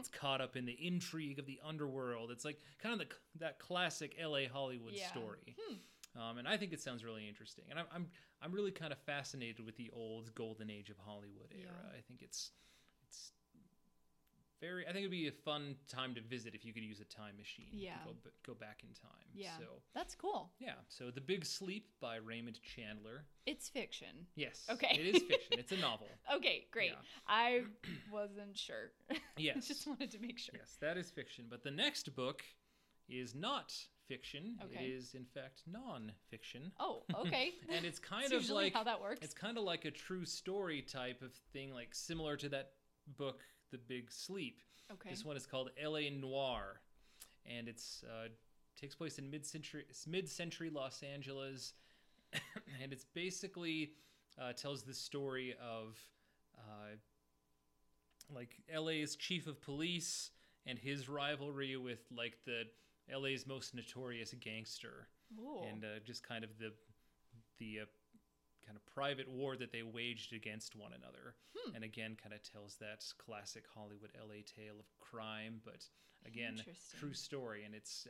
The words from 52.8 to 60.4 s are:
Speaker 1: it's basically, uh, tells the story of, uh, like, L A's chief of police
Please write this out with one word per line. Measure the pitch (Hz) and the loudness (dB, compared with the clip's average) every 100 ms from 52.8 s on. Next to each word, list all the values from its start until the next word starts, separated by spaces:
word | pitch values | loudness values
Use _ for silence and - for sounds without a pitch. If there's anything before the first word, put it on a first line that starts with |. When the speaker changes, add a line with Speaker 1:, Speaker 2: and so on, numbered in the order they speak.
| 135 | -4
Speaker 1:
it's | 131 | -6
basically, | - 170 180 180 190 180 170 160 151 - - - _ - | -6 0 0 0 -4 0 2 2 2 -4 -20 -20 _ -4
uh, | 127 | -2
tells | 120 143 139 | -2 -2 -2
the | 117 | -2
story | 127 - 143 139 131 127 120 | -4 -2 0 2 2 0 -2
of, | 120 113 110 110 - - _ _ _ 120 | -2 -2 -4 -8 -14 -20 _ _ _ -16
uh, | 110 104 104 107 - _ _ _ _ _ _ _ _ _ _ - - | -12 -10 -8 -10 -14 _ _ _ _ _ _ _ _ _ _ -20 -10
like, | 135 120 - - | -6 -6 -10 -2
L | 156 160 | 2 6
A's | 156 151 - | 6 4 2
chief | - 180 156 | 2 2 2
of | 135 | -4
police | - 143 170 175 - - - - | -2 2 4 4 4 0 -2 -8